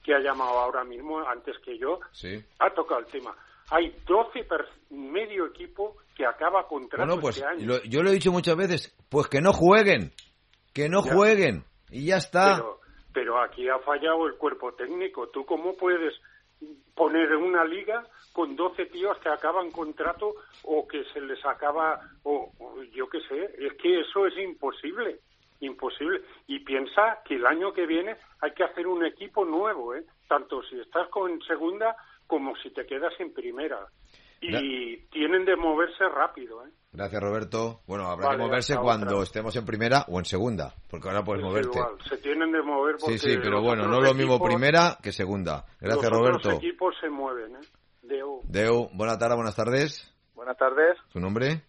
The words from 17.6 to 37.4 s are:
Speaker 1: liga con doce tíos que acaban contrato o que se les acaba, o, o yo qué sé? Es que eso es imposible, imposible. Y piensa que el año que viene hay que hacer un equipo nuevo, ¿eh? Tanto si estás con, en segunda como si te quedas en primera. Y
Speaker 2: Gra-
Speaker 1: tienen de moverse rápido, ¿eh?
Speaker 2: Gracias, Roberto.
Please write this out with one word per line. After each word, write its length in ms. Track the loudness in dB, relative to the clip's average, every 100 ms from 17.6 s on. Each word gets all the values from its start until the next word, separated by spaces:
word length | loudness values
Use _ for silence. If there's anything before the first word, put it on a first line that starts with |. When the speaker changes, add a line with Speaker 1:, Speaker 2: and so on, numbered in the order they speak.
Speaker 1:
liga 400 | 0 -4 -6 -8 -8 -20 -12
con 240 | -6 -4 -2
doce 300 | -4 -4 -10
tíos 300 | -4 -4 -4
que 100 | -4
acaban 420 | -2 -2 -2 -4
contrato 640 | -8 -10 -4 -4 -4 -6 -8 -18 -18
o 220 | -2 -2 -2
que 180 | -8 -8
se 80 | -10
les 240 | -8 -6
acaba, 560 | -4 -2 -2 0 0 -2 -8 -10
o, 280 | -4 -4 -4 _
o 240 | -16 -16 -14
yo 160 | -8 -6
qué 120 | -6 -6
sé? 260 | -6 -6 -6
Es 140 | -8
que 260 | -2 2 2
eso 260 | 2 2 0
es 100 | 0
imposible, 840 | -10 -6 -6 -6 -10 -6 -6 -8 _ _ _ _
imposible. 640 | -12 -6 -8 -4 -4 -4 -6 -20 -12
Y 140 | -10
piensa 580 | -4 -4 0 2 2 0
que 120 | -4 2
el 100 | 4
año 260 | 4 -2
que 140 | -2 0
viene 300 | 0 -2 -10 -18 _
hay 120 | -6
que 120 | -2
hacer 220 | -4 -2 -4
un 180 | 0 -2
equipo 380 | -4 -6 -2
nuevo, 500 | 0 0 -2 -4 -6
¿eh? 100 | -10 -12 _ _
Tanto 340 | -2 0 -10
si 140 | -10 -14
estás 280 | -4 -4 -2
con, 220 | -4 -4
en 100 | -4
segunda 540 | -4 -2 -2 0 -2 -2 -14 -20 _
como 280 | -2 -2 -8
si 140 | -12
te 140 | -12
quedas 300 | -8 -4 -4 -6
en 120 | -10
primera. 540 | -8 -10 -8 -6 -8 -12 _ -20 -20 _ _
Y 120 | -4
Speaker 2:
Gra- 580 | -4 -4 -6 -8 -12 -12
Speaker 1:
tienen 340 | -2 2 4
de 120 | 4 2
moverse 500 | 2 2 0 0 0
rápido, 560 | 2 -2 -2 -16 -16
¿eh? 60 | -18 _ _
Speaker 2:
Gracias, 280 | -8 -6 -2
Roberto. 600 | -2 -2